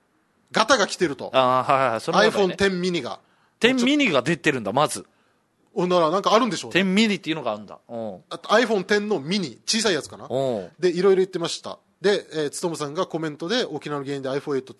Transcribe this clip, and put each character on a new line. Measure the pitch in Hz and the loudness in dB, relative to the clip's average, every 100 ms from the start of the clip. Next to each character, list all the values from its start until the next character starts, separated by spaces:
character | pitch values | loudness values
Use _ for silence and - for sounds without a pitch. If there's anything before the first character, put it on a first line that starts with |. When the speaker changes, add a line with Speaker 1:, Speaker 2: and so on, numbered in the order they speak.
| _ _ _ _ _ | _ _ _ _ _
Speaker 1:
ガ | - | 0
タ | 220 262 | 4 4
が | |
来 | 185 - | 2 0
て | 165 | -2
る | |
と。 | 139 98 | -2 0
Speaker 2:
あ | 131 127 127 | 2 4 4
ー、 | 127 | 4
は | 135 131 | 2 2
い | |
は | 113 | 0
い、 | |
そ | - | 0
れ | 170 | 4
は | |
ね。 | 220 | 4
Speaker 1:
iPhone | 214 185 - | 4 0 2
ten | 196 185 | 0 0
mini | 180 170 | -2 -2
が。 | 117 95 _ _ _ - | -6 -12 _ _ _ 0
Speaker 2:
ten | 233 | 2
mini | 262 240 294 262 | 2 2 2 2
が | 139 | 2
出 | 123 | 0
て | 170 160 | 0 0
る | 135 | 0
ん | |
だ、 | 98 | -2
ま | 123 147 | 0 0
ず。 | 101 - _ _ _ _ _ _ | -2 -14 _ _ _ _ _ _
Speaker 1:
お、 | 214 180 | -4 2
な | 180 | 2
ら、 | 156 | 2
な | 151 | 2
ん | |
か | 175 | 4
あ | 208 | 4
る | |
ん | 247 | 2
で | 170 | -4
し | |
ょ | 120 | -2
う | |
ね。 | 165 | 0
Speaker 2:
ten | 190 | 2
mini | 190 220 196 | 2 2 0
っ | |
て | 151 | -4
い | |
う | 160 | -4
の | |
が | 123 | -4
あ | |
る | 107 | -6
ん | |
だ。 | 101 - - | -8 -18 -14
う | 117 | -12
ん。 | 110 90 - | -10 -12 -14
Speaker 1:
あ | 165 | -12
と、 | - | 2
iPhone | 208 240 208 | 2 4 0
ten | 180 208 | 0 -2
の | 208 185 | 0 -4
ミ | 139 202 | -2 -4
ニ、 | 151 107 | -6 -10
小 | - 226 | -4 -2
さ | 220 | 0
い | |
や | 156 | -2
つ | - | -4
か | 101 | -14
な？ | 131 | -6
Speaker 2:
う | 127 135 113 | -4 -2 -4
ん。 | 87 - | -6 -2
Speaker 1:
で、 | 175 | 0
い | 170 | 2
ろ | 196 | 4
い | |
ろ | 190 | 4
言 | |
っ | 190 | 2
て | 175 | -2
ま | 160 | -6
し | - | -6
た。 | 214 - _ _ | -10 -14 _ _
で、 | 190 185 - | 0 0 -4
え | 156 147 | -6 -6
ー、 | |
つ | - | -4
と | 180 | -6
む | |
さ | 147 147 | -4 -6
ん | |
が | 160 175 | -4 -4
コ | 165 | -4
メ | 156 | -6
ン | 147 | -6
ト | 165 | -4
で、 | 247 208 | -4 -4
「沖 | 147 151 | -6 -8
縄 | 147 | -8
の | |
芸 | 135 | -6
人 | 143 | -6
で | 131 | -4
iPhoneeight | 139 151 135 131 | -6 -4 -6 -6